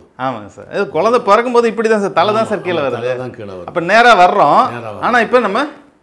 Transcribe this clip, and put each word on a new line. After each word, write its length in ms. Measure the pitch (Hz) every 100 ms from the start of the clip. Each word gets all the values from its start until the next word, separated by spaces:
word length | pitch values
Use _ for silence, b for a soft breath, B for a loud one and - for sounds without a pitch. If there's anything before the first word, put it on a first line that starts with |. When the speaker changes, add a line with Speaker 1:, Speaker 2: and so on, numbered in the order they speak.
| _ -
Speaker 1:
ஆமாங்க 300 | 131 113 101
சார். 200 | 101 95
இது 180 | 175 196
குழந்தை 300 | 156 214 240
பிறக்கும்போது 480 | 190 214 247 233 226
இப்படி 220 | 202 220
தான் 120 | 214
சார், 120 | 196
தலை 200 | 165 196
தான் 100 | 214
Speaker 2:
ஆமா, 40 | 220
Speaker 1:
சார் 140 | 202
கீழே 180 | 180 165
Speaker 2:
ஆமா, 20 |
Speaker 1:
வருது. 100 | 135
Speaker 2:
தலை 260 | 117 123 127
தான் 180 | 123 117
கீழே 180 | 101
வருது. 120 | 92 87
Speaker 1:
அப்ப 140 | 175
நேரா 340 | 170 220 240
வர்றோம், 580 | 202 180 196 147 185 254
Speaker 2:
நேரா 240 | 120 113 101
வர்றோம். 40 |
Speaker 1:
ஆனா 200 | 180 240
இப்ப 200 | 220 247
நம்ம 240 | 208 220 302 - _ _